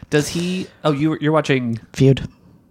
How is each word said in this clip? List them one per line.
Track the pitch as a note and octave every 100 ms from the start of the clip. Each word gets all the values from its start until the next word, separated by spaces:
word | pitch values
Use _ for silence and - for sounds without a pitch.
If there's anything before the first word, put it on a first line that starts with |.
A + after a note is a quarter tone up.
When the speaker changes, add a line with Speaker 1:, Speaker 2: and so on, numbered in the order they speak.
| -
Speaker 1:
Does | D3+ D3
he, | E3+ F3 F#3 - -
oh, | D#3
you, | C#3 D#3 D#3
you're | D3
watching | D#3 D3 C3+ A#2+ A#2 -
Speaker 2:
Feud. | - C3+ C3+ - _ - _ _